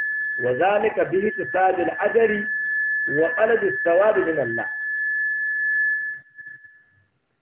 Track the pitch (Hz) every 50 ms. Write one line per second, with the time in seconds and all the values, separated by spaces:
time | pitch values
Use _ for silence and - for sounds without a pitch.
0 | - - - - - - - - 120 123 127 127 170 190 208 208 - 214 - 185
1 | 165 147 160 190 196 214 208 196 180 - - 185 185 185 180 175 170 160 170 -
2 | 196 208 190 226 226 214 214 202 - - - - - - - - - - - -
3 | 170 - 139 147 160 165 - - 220 233 233 - 202 185 180 - - 175 170 180
4 | 202 220 202 190 165 165 160 151 127 117 113 - - - - - - - - -
5 | - 855 855 831 831 807 807 855 855 855 855 831 831 831 831 807 855 880 855 880
6 | 880 880 855 831 855 855 880 880 855 855 855 - 880 880 _ _ _ _ _ _
7 | _ _ _ _ _ _ _ _